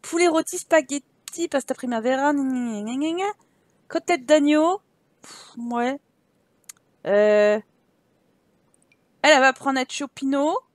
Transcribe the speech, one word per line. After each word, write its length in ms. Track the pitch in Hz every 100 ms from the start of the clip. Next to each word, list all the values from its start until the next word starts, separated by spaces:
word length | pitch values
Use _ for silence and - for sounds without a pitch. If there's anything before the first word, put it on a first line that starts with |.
Poulet 240 | - 330 349
rôti 320 | 320 - 359
spaghetti, 880 | - 320 269 285 _ _ - - 330
pasta 240 | 269 -
primavera, 600 | 262 233 226 233 262 285
gna, 100 | 285
gna, 400 | 269 254 240 208
gna, 140 | 214 254
gna, 160 | 311
gna. 140 | 339 403 - _ _ _ _ _
Côtelette 400 | - - 254 247
d'agneau. 540 | 302 285 302 320 392 _ _ _ _
Pff, 320 | - - - -
ouais. 420 | 233 233 240 285 _ _ _ _ _ _ - - _ _ -
Euh, 540 | 202 214 208 208 214 - _ _ _ _ _ _ _ _ _ _ _ _ _ _ _
elle, 100 | 294
elle 80 | 285
va 120 | 262
prendre 260 | 262 277 269
un 60 | 262
chopino. 680 | - 285 - 269 277 302 403 _